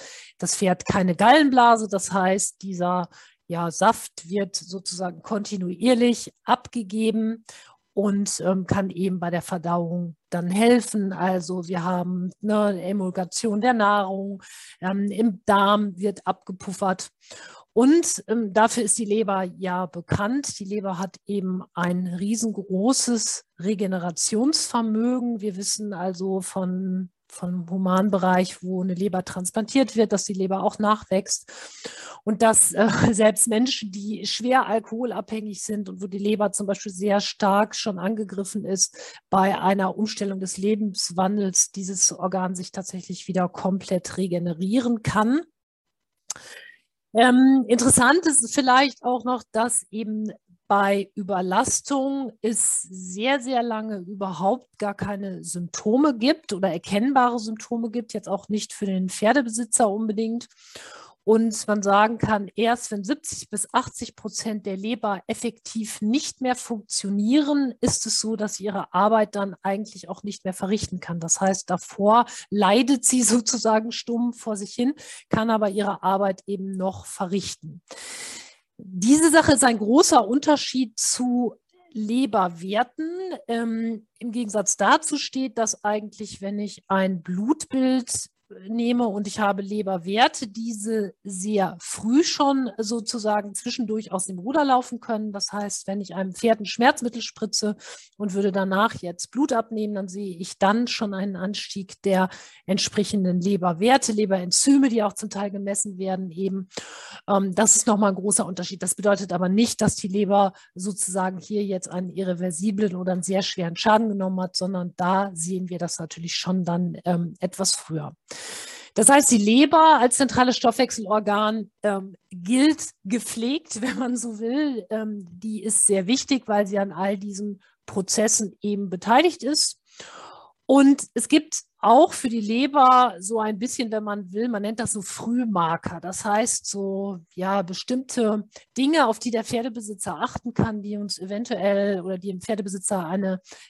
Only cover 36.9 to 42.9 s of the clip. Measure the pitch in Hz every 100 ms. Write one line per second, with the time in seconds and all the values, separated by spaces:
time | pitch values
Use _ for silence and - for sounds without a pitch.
36.9 | 180 208 202 196 - 202 196 214 - -
37.9 | 185 185 220 208 190 196 214 151 190 -
38.9 | - - - _ 196 190 190 175 196 190
39.9 | 180 214 - 202 190 190 190 196 214 214
40.9 | 185 - 175 190 208 196 180 - - 190
41.9 | 190 - 175 185 185 180 185 185 - 185